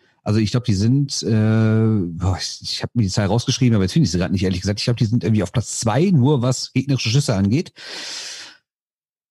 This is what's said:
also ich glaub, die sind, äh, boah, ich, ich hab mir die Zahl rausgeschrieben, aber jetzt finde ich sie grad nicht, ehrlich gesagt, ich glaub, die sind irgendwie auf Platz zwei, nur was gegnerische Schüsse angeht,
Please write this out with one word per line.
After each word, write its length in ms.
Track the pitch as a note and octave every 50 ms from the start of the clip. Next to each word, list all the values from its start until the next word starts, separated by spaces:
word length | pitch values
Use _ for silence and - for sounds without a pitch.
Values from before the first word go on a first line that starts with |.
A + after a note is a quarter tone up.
| _ _ _ _
also 180 | - G#2+ G#2+ A2
ich 100 | A2 G2+
glaub, 140 | - B2 -
die 100 | - G2
sind, 480 | F#2 G#2+ A#2 C3+ C#3+ C#3+ D3 - -
äh, 80 | - F#2+
boah, 1040 | A2+ A2 A2 A2 A2 A2+ A2+ A2 A2 A2 A2+ A2 A2 G2+ F2 F2 E2 E2+ F2+ F#2+ F2+ -
ich, 200 | - - - -
ich 200 | - - - -
hab 120 | - - -
mir 80 | A#2+
die 60 | G#2 F#2
Zahl 180 | - A2+ G#2
rausgeschrieben, 500 | F2+ G#2+ A#2+ - C#3+ B2 - B2+ A#2+ A2+
aber 80 | G2+ F#2
jetzt 80 | F2+
finde 120 | - E3+ C#3+
ich 60 | D#2+
sie 80 | F#2 F2
grad 120 | F#2 D#2+
nicht, 140 | F#2+ F2+ G2
ehrlich 160 | F#2 F#2 F#2
gesagt, 180 | - G#2+ G2+ -
ich 60 | -
glaub, 140 | B2 A#2 -
die 80 | B2
sind 180 | G2+ A#2+ A#2+ -
irgendwie 180 | A#2+ G#2+ G#2+
auf 100 | - -
Platz 280 | - A#2+ - - - -
zwei, 300 | - A2+ G#2+ C#3 F3+ G3+
nur 320 | F3+ C3 A#2+ D3 D3+ A#2+
was 300 | A#2+ C3 B2 - - - -
gegnerische 340 | C3+ - C#3 C3+ B2 - A2+
Schüsse 260 | A#2 D3 D3 C3+ G#2
angeht, 380 | F#2+ G2+ G2 A#2+ E3 F#3+ - _ - - - - - - - - - - - - - - - - _ _ _ _ _ _ _ _ _ _ _ _ _ _ _